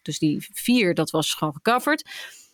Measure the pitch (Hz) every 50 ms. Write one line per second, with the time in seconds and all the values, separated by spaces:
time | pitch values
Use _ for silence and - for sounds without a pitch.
0 | - - 147 - 165 151 147 - - - - - - - 247 247 202 180 151 160
1 | 156 - - 160 151 - - - 165 156 143 147 - 220 240 254 - 294 302 302
2 | - - - - - - - - - _